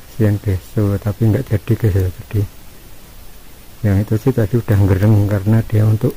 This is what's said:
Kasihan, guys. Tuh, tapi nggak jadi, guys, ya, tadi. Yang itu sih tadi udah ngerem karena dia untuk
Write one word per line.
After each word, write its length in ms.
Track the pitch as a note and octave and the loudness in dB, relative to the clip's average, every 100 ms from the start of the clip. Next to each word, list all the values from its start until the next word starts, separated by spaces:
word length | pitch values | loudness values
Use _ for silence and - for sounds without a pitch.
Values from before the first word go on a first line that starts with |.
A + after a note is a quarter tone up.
Kasihan, 320 | - - G#2+ G2+ | -16 -2 0 0
guys. 280 | - F2+ - - | -2 -4 -4 -2
Tuh, 240 | G#2 G2+ | 0 0
tapi 220 | - G2+ | -4 0
nggak 240 | A2+ G2+ - | 0 0 0
jadi, 240 | G#2 - | -4 -2
guys, 240 | A2+ A2 F#2+ | 0 2 0
ya, 160 | F#2 | -2
tadi. 300 | - - G#2+ G2 - - - - - - - - - - - - - G#2 | -6 -6 -4 -4 -8 -20 -20 -20 -20 -20 -20 -20 -20 -20 -20 -20 -6 0
Yang 100 | G2 | 0
itu 100 | A2 A2 - | 0 0 0
sih 60 | B2 | 0
tadi 240 | A2 A#2+ | 0 0
udah 160 | - G2+ | 2 2
ngerem 400 | G2+ F#2+ G#2 G#2+ G2+ | 4 4 4 4 2
karena 320 | G2+ G2 A2+ | 0 2 2
dia 240 | A2 G#2+ A2 | 2 0 2
untuk 240 | A2 B2+ | 2 0